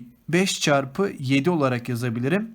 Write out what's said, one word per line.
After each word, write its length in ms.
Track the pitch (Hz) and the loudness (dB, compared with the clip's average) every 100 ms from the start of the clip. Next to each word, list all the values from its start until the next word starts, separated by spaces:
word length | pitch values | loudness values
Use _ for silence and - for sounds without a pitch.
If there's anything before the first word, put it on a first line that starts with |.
| - - - | -8 -18 -2
beş 320 | 165 190 - | 0 0 0
çarpı 520 | - 139 135 135 196 - | 2 2 2 -2 -2 -2
yedi 320 | 131 139 151 | 0 2 2
olarak 380 | 175 131 123 120 | 2 2 0 -4
yazabilirim. 640 | 120 123 113 131 190 226 | -4 -4 -2 0 0 -2